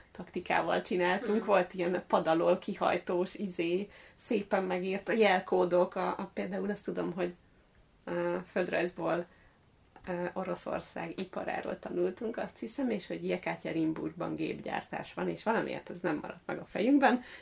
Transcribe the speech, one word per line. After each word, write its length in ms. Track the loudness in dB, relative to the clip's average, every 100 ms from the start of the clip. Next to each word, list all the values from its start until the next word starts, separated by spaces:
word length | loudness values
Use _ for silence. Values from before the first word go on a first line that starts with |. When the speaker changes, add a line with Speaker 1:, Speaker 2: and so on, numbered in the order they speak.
| -20
Speaker 1:
taktikával 680 | -16 -8 -8 0 2 4 0
csináltunk. 580 | 0 2 2 2 2 0
Speaker 2:
Hm. 60 | 4
Speaker 1:
Volt 260 | 4 4
ilyen 300 | 0 0 0 2
pad 200 | 2 4
alól 300 | 4 6 4
kihajtós, 800 | 0 0 2 2 0 0 0 -4
izé, 540 | -6 -2 0 0 -2 -12 -20 -20 -2
szépen 380 | -2 2 0
megírt 460 | 0 -2 -2 -4 0
a 40 |
jelkódok, 840 | 4 6 4 4 2 6 6 4 2
a, 120 | -2
a, 220 | -2 -6
például 360 | -6 -4 -4 -4
azt 140 | -4 -4
tudom, 280 | -4 -4
hogy 200 | -2 -4 -6 _ _ _ _ _ _ -6
a 60 | -2 -2 -2 -2
földrajzból 720 | -2 0 0 0 -2 0 0 -2 -14 -20 _ _ _ _ -14 -6
ö, 20 | -4 -2
Oroszország 800 | -4 -4 -6 -4 -6 -6 -8 -8 -6
iparáról 600 | -6 -6 -4 -4 -4 -8
tanultunk, 580 | -6 -2 -2 -2 -6 -6
azt 220 | -8 -8
hiszem, 300 | -10 -4 -2
és 180 | -2 -4
hogy 200 | -6 -2
Jekaterinburgban 1080 | -2 -2 -4 -4 0 0 0 -6 -6 -6 -4
gépgyártás 760 | -4 -4 -4 -6 -6 -10 -8
van, 160 | -6 -4
és 140 | -2
valamiért 460 | -2 0 -2 -6 -8
ez 100 | -4
nem 180 | -2 -2
maradt 240 | -4 -12 -8
meg 140 | -8
a 60 | -6
fejünkben, 540 | 0 4 6 6 4 0 -16